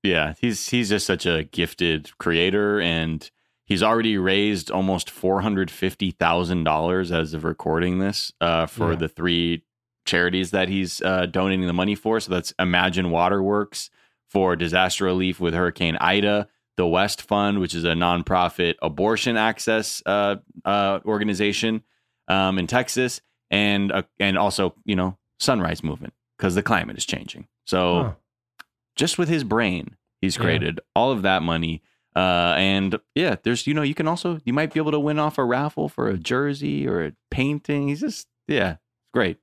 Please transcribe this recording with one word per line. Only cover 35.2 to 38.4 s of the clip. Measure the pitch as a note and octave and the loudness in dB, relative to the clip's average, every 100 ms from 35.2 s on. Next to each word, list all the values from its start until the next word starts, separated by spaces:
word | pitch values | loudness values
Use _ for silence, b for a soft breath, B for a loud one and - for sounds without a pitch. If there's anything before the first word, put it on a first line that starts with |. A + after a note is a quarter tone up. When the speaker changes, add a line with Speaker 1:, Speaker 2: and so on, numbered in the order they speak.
| D3+ - | 0 0
Speaker 1:
a | |
raffle | B2+ B2 D3 - D3+ | 0 0 -2 -4 -6
for | - A#2 | -2 -2
a | G2+ | -2
jersey | - B2+ C#3+ C#3+ C#3+ C#3+ C#3 | -2 -2 0 -2 -4 -2 -2
or | F2+ D#2 | -2 -4
a | - _ | -8 _
painting. | - C3+ D3 - D3 C#3+ | -2 -2 -2 -2 -2 -2
He's | D3 | -2
just, | C#4+ - - _ | -4 -6 -14 _